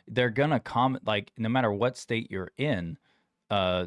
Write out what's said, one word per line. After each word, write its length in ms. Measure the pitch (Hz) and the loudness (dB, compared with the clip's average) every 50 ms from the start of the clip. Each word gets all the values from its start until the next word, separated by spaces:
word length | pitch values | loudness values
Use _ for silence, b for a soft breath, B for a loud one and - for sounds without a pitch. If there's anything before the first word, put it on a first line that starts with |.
| b b | b b
they're 200 | 113 123 123 120 | 0 0 0 2
gonna 300 | 110 131 143 156 151 - | 2 2 2 2 2 0
com-, 400 | - - - 117 127 131 127 - - | -2 -2 2 2 2 2 2 0 -2
like, 260 | 107 107 104 101 - - | 0 0 0 -2 -4 -8
no 100 | - 113 | -4 -2
matter 240 | 110 123 131 123 107 | 0 2 2 2 2
what 240 | 101 101 117 127 127 | 2 2 0 0 -2
state 340 | - - - 120 113 127 - | -4 -6 -4 -4 -4 -4 -6
you're 220 | - 95 90 85 - | -8 -8 -8 -8 -6
in, 400 | - 139 151 120 90 87 85 78 - _ _ _ _ _ _ _ _ _ - | -4 -2 -2 -2 -2 -2 -6 -8 -12 _ _ _ _ _ _ _ _ _ -2
uh, 340 | 104 101 95 92 92 90 90 | 0 0 2 2 0 0 -2